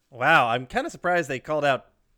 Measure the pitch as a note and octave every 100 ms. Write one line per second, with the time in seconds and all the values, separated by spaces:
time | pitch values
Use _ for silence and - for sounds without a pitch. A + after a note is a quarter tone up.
0 | _ B2+ C#3 D#3+ A#2+ B2 B2+ A#3+ D#4 -
1 | F3 F3 C#3+ B2+ - D3+ C#3+ B2+ - _
2 | _